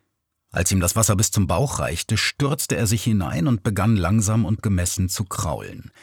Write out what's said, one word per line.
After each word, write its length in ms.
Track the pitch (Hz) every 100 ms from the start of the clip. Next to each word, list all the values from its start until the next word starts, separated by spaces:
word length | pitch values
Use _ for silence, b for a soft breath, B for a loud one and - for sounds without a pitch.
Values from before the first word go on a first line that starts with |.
| b _ _ _ _
als 200 | - 90
ihm 80 | 95
das 160 | 87 -
Wasser 200 | 110 101
bis 140 | -
zum 160 | - 95
Bauch 320 | 87 139 -
reichte, 380 | 65 80 - 110
stürzte 600 | - - 139 - - -
er 100 | 110
sich 160 | 113
hinein 440 | - 107 82 143 165
und 160 | 117
begann 340 | - 95 101 110
langsam 480 | 85 110 104 110
und 180 | 107 107
gemessen 460 | 110 92 87 - 92
zu 160 | -
kraulen. 680 | 101 - - 87 98 - - b